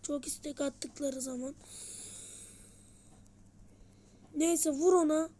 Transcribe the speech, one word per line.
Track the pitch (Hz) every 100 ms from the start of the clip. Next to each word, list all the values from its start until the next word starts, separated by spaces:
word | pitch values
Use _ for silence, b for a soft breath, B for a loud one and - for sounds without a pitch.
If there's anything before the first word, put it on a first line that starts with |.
çok | - 285 -
istek | - 302 285
attıkları | 285 - 269 - 277 262
zaman. | 262 254 262 294 B B B B B B B B B B B B B B B - - - - - - - - - - - - 302
Neyse, | 330 330 311
vur | 277 349
ona. | 359 311 311 320